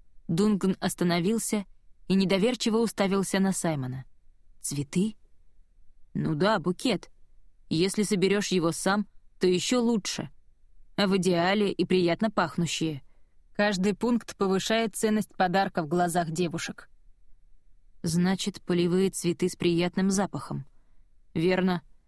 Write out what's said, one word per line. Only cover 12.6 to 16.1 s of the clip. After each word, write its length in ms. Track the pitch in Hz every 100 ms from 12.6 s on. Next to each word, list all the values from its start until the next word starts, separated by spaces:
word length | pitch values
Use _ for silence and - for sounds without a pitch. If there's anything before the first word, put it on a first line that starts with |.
| 170 - 160 147 - - - - - -
Каждый 380 | 208 190 190
пункт 420 | 196 233 240 - -
повышает 600 | 196 190 - 220 226 -
ценность 400 | 220 214 - -
подарка 480 | 185 190 196 -
в 40 | 156
глазах 440 | 175 175